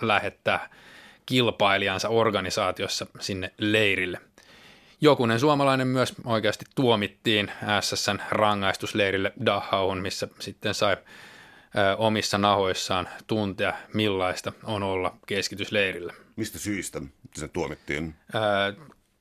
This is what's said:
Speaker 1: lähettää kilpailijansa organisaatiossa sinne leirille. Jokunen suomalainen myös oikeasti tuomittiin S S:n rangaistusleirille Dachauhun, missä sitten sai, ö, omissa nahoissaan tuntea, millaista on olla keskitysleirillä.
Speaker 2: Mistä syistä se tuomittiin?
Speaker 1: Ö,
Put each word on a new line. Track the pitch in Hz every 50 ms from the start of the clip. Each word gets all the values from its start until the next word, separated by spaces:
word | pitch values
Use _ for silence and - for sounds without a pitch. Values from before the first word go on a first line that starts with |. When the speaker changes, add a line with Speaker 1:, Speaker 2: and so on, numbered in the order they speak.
Speaker 1:
lähettää | 120 110 104 95 98 98 - _ - 107 98 85 - - - - - - - - - - - _ _
kilpailijansa | - 127 127 120 110 - - 107 98 98 98 101 98 95 92 - 104
organisaatiossa | 117 113 113 110 101 98 92 90 - 110 101 92 90 - 101 92 - - 107 - - -
sinne | - - 101 92 92 92 - -
leirille. | 110 107 107 110 110 101 95 92 92 90 87 - - _ _ - - - - - - - - - - - - -
Jokunen | 147 151 139 - 123 113 113 113
suomalainen | 135 151 147 139 139 139 135 131 131
myös | 127 127 131 123 - - - -
oikeasti | 123 113 110 104 104 104 - - - _
tuomittiin | - 135 120 113 104 101 95 - _ - 117 107 104 101 92 - - - 104 104 98
S | - - 104
S:n | - - - 101 95 - -
rangaistusleirille | - - 107 104 104 101 98 95 92 - - - - 107 101 95 95 95 98 98 - - 113
Dachauhun, | 110 101 101 101 - - 98 95 95 95 92
missä | 92 95 - - 104 - - -
sitten | - 104 - _ - 107 98
sai, | - 113 101 92
ö, | - - - - - - - - - - - - - - _ - 107 101 98 98
omissa | - 113 110 107 104 98 - - 101
nahoissaan | 101 104 98 101 98 92 90 - - - 98 92 87 - - - -
tuntea, | - 113 107 104 98 92 101 101 92 - - - - -
millaista | 107 107 107 98 95 92 90 87 - - 101 95 - -
on | 110 110 101 98
olla | 95 95 95 90 87 - - _
keskitysleirillä. | - 104 98 90 - 101 95 98 - 110 104 98 92 87 87 87 85 - - - _ _
Speaker 2:
Mistä | - 110 - - -
syistä | - 101 104 92 80 - - 76 73 67 - _ - - -
se | 73 76 71
tuomittiin? | - 90 80 69 76 - _ - 71 73 82 80 78 - _ - -
Speaker 1:
Ö, | 113 110 104 101 98 98 101 101 - 151 135 - _ _ _ _ _